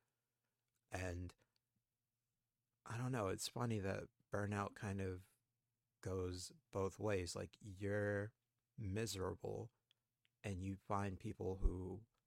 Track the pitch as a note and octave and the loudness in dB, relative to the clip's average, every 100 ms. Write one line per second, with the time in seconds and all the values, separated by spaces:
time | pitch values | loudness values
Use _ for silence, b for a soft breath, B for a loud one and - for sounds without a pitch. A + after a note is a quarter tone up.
0 | _ _ _ _ _ _ _ _ _ F#2 | _ _ _ _ _ _ _ _ _ -4
1 | F#2 F2 F2+ - _ _ _ _ _ _ | -2 -4 -6 -10 _ _ _ _ _ _
2 | _ _ _ _ _ _ _ _ - A2+ | _ _ _ _ _ _ _ _ -8 -4
3 | B2+ B2+ G2 G2 - - A#2+ A2 F#2+ G2+ | 0 2 2 0 -2 -2 0 2 2 0
4 | G#2 _ _ G2+ G2+ G#2 G2+ - G#2 G2 | -4 _ _ 0 2 0 0 -2 -4 -2
5 | F#2+ F#2 - _ _ _ _ _ _ _ | -2 -4 -10 _ _ _ _ _ _ _
6 | - F#2+ F2+ F2+ - - _ G2+ F#2+ - | -4 0 0 -2 -8 -12 _ 2 2 2
7 | G#2 G2 F2+ F#2+ F#2+ - G#2+ F#2 G2+ G#2 | 2 4 2 -2 -6 -8 -14 -4 2 4
8 | G#2 G2+ G#2 - _ _ _ - G2+ G2 | 4 2 0 -6 _ _ _ -6 -2 0
9 | A#2 F#2+ F#2 F2+ - G#2 A2+ - _ _ | 0 0 -2 -2 -2 -4 -6 -12 _ _
10 | _ _ _ _ G#2 F#2 F#2+ G2 - G2+ | _ _ _ _ -4 -2 -2 -4 0 2
11 | G2+ F#2 A2 - F#2+ F#2+ F#2+ F2+ F#2 F#2+ | 2 -2 -6 -2 -2 4 4 4 -4 -8
12 | - _ | -12 _